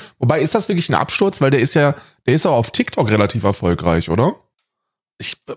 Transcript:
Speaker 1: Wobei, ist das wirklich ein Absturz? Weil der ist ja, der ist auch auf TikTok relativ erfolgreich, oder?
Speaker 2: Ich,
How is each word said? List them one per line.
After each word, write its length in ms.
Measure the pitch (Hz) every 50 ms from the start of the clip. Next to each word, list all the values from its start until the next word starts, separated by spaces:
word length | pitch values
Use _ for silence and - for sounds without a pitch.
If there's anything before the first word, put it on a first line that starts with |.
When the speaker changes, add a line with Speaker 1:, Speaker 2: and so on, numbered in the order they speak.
| - - _ _
Speaker 1:
Wobei, 220 | 131 120 147 160
ist 140 | 143 156 -
das 140 | 220 190 -
wirklich 200 | 202 170 165 -
ein 60 | 139
Absturz? 460 | - - - - - 202 196 - -
Weil 80 | - 135
der 100 | 139 131
ist 140 | 113 143 -
ja, 200 | 160 143 143 135 - - - _ _ _
der 80 | - 131
ist 120 | 156 -
auch 100 | 185 143
auf 140 | 117 113 -
TikTok 400 | - - 247 - - - 143 107
relativ 340 | 110 107 104 98 - 113 101
erfolgreich, 640 | 101 98 - 104 87 87 - 82 87 82 85 82 80
oder? 220 | 85 107 127 185 262 - _ _ _ _ _ _ _ _ _ _ _ _ _ _ _ _
Speaker 2:
Ich, 180 | - - - - _ - 127